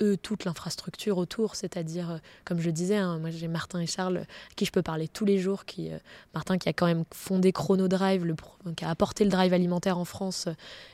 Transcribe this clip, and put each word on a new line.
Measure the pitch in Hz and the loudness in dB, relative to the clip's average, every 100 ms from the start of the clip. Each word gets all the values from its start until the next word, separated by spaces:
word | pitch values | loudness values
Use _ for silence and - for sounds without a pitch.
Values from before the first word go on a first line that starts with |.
eux, | 208 196 | 2 2
toute | - 214 | -2 -6
l'infrastructure | 185 160 170 - - - 214 185 | -4 -6 -8 -8 -10 -6 -2 0
autour, | 175 - 214 | -2 -2 -2
c'est-à-dire, | - 185 180 160 170 170 | -2 -6 -6 -6 -4 -6
euh, | 165 - - | -8 -12 -18
comme | - 175 | -4 0
je | 170 | 0
le | |
disais, | 160 180 208 | 0 2 2
hein, | 185 165 | 2 -2
moi | 160 | -4
j'ai | 165 165 | -6 -4
Martin | 165 - 180 | -4 -4 -4
et | 170 | -2
Charles, | - 185 180 | -2 0 -2
à | - - - - | -4 -14 -16 -4
qui | |
je | - | 0
peux | 196 | 0
parler | 165 160 160 | 0 -2 -6
tous | - 202 | 0 2
les | 196 | 2
jours, | 185 196 | 2 -2
qui, | - - 80 | -6 -10 -8
euh, | 78 - - - | -10 -14 -20 -10
Martin | 156 - 185 | -6 -2 0
qui | 165 | 0
a | |
quand | 160 175 | 2 2
même | 165 165 | 2 0
fondé | - - 190 185 | -8 -2 4 4
Chrono | - 156 190 185 | 4 2 4 4
Drive, | 185 190 190 | 4 4 2
le | 170 | 0
pro-, | 156 - - 175 | -4 -8 -14 -10
qui | 160 | -6
a | 165 | -4
apporté | 165 202 - | 0 0 4
le | 208 | 4
drive | 185 185 | 6 6
alimentaire | 180 175 175 196 180 | 6 4 2 0 0
en | |
France, | 175 - 190 - - | -2 -4 -6 -4 -6
euh, | 160 - - - | -8 -12 -18 -20